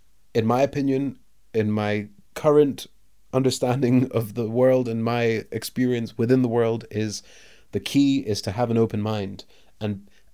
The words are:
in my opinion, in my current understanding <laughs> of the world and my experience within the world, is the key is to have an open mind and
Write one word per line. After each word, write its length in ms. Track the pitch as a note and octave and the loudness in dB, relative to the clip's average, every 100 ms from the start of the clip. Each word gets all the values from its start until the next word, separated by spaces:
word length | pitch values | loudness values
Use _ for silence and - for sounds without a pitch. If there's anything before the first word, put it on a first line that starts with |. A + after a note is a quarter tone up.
| - - - | -20 -20 -6
in 120 | A#2 A2+ | -2 0
my 160 | B2 | 2
opinion, 580 | C#3 D3 C3+ C3+ C#3 - - - - | 0 0 -2 0 -2 -8 -18 -20 -6
in 180 | A2+ G#2+ | -2 0
my 380 | G#2+ G#2 G#2+ G#2 - - | 0 -2 -2 -6 -14 -18
current 540 | - D#3 D3 C#3+ G2+ - - - - - | -2 4 6 4 0 -12 -20 -20 -20 -4
understanding 800 | C3 C3 - B2+ B2+ B2 B2+ B2+ | 0 0 0 -2 0 2 2 2
<laughs> 20 | |
of 200 | A2+ G#2 | -2 -4
the 160 | A2+ A2 | -4 -4
world 400 | A#2+ C3 C3 A#2+ | 2 4 4 0
and 160 | A2+ A2+ | -2 -2
my 400 | A#2+ A#2 A2 - | 0 0 -2 -4
experience 640 | - - - B2+ A#2+ A2+ - | -10 -6 -2 0 0 -4 -2
within 240 | A#2 C3 | 2 2
the 80 | B2 | 2
world, 340 | A#2 A2+ A2+ - | 2 0 -2 -6
is 320 | G#2+ G#2+ G2+ - - - - - | -6 -6 -8 -14 -20 -20 -20 -8
the 80 | G2+ | -8
key 400 | - C#3 C#3 C3+ | 0 2 4 2
is 220 | G#2+ G2+ | -2 -4
to 100 | A2 | -4
have 200 | G2 A#2 | -2 0
an 60 | A2+ | 2
open 240 | A2 G#2+ | 0 0
mind 440 | G#2+ G#2+ G2 F#2+ - - - - | -4 -4 -6 -10 -18 -20 -20 -8
and 300 | G#2+ G2+ - - - | -6 -6 -12 -20 -20